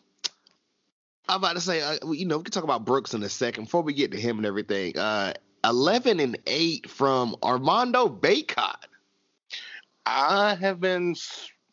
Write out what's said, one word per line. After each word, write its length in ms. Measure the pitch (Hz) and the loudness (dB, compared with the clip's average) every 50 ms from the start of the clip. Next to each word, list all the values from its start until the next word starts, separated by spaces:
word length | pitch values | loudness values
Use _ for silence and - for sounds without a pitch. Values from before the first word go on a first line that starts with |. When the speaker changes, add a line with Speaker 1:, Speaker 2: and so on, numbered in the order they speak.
| _ _ _ _ - - - _ _ _ _ _ _ _ _ _ _ _ _ _ _ _ _ _ _ - | _ _ _ _ -8 -8 -8 _ _ _ _ _ _ _ _ _ _ _ _ _ _ _ _ _ _ -4
Speaker 1:
I'm 80 | 185 190 | -2 0
about 140 | 190 175 170 | 0 0 0
to 80 | 180 | -2
say, 200 | 165 180 175 160 | -2 -2 -2 -2
uh, 160 | 147 147 156 - - 156 | -2 -2 -4 -6 -4 -6
you 140 | 160 143 185 | -4 -4 -2
know, 120 | 175 151 151 | -2 -2 -2
we 60 | 170 | -2
can 80 | - | -4
talk 120 | - 190 160 | -4 -4 0
about 220 | 151 131 113 110 | 0 -2 -2 2
Brooks 280 | 110 127 135 - - - | 2 2 2 2 -2 -4
in 100 | 110 104 | -4 -4
a 60 | 95 | -4
second. 360 | - - 127 117 113 110 110 | -2 -2 -2 -2 -2 -4 -6
Before 160 | - - 175 | 0 0 0
we 120 | 165 151 139 | 0 0 0
get 180 | 139 135 - | 0 0 -2
to 80 | - 110 | -2 -2
him 180 | 107 120 113 107 | -2 -2 -2 0
and 80 | 107 | -2
everything, 520 | 104 98 104 101 - 104 98 95 85 - 76 | -2 -2 -2 -2 -2 -2 -2 -2 -2 -2 -2
uh, 360 | 98 107 107 104 98 92 - - - _ _ _ - | -2 0 0 0 0 -2 -4 -6 -12 _ _ _ 0
eleven 560 | 113 120 123 135 170 214 254 247 254 208 170 | 2 2 4 4 4 2 2 2 2 2 2
and 180 | 143 127 110 - - | 2 0 0 -4 -4
eight 440 | - 117 151 165 170 160 131 - - | -4 -2 0 0 0 -2 -4 -10 -16
from 460 | - - 135 139 131 131 123 117 - - - | -2 0 2 2 4 2 2 0 -2 -2 0
Armando 640 | - 123 127 131 151 180 226 247 254 233 254 254 180 | 0 0 2 2 4 4 4 2 4 4 4 2 2
Bacot. 640 | 123 92 - 151 214 311 302 - - - - - - - - - _ _ _ _ _ _ _ _ _ _ _ _ - - - - - - - _ _ _ _ | 2 2 4 4 4 4 2 -2 -4 -2 -2 -2 -4 -8 -14 -20 _ _ _ _ _ _ _ _ _ _ _ _ -14 -14 -14 -14 -18 -20 -20 _ _ _ _
Speaker 2:
I 500 | 117 113 135 139 151 190 202 208 208 202 | -2 0 2 4 4 4 4 4 4 2
have 240 | 175 190 196 190 175 | 2 0 -2 0 0
been, 320 | 180 185 185 180 175 175 | 0 0 0 2 0 0
s-, 380 | 165 - - - - - - - - _ _ _ | -2 -4 -8 -12 -12 -14 -14 -16 -20 _ _ _